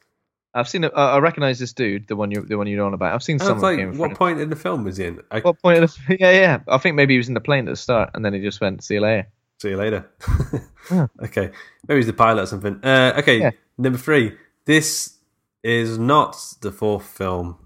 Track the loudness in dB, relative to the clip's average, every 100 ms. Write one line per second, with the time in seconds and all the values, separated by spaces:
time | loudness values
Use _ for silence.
0 | _ _ _ _ _ -6 -6 -4 -2 0
1 | 2 4 2 0 -2 -2 -6 -4 -4 -4
2 | -6 -6 -4 -6 -6 -4 -4 -2 -2 -2
3 | -4 -4 -4 -2 0 0 0 0 -4 -6
4 | -6 -2 -2 -2 -6 -6 -6 -6 -6 -6
5 | -8 -10 -10 -4 -2 0 4 4 4 0
6 | -4 4 6 8 6 2 0 2 2 2
7 | 4 2 0 -4 -2 -2 -2 -6 -2 0
8 | 0 -4 -4 -4 -6 -4 -6 -6 -6 -2
9 | 0 -2 -4 _ _ -12 -8 -4 -4 -4
10 | -8 _ -2 -2 -2 -8 -10 _ -2 0
11 | 0 -4 -8 -4 -6 -8 -20 _ -2 0
12 | 0 2 2 2 -2 -4 -6 -4 2 4
13 | 4 2 2 4 2 -2 _ -4 -2 -2
14 | 2 2 2 -4 _ _ 2 2 2 -6
15 | -8 _ _ _ _ _ -2 0 0 -2
16 | 2 4 2 -2 -18 -12 -10 -4 -2 -2
17 | -4 -6 -4 -4 -6 -12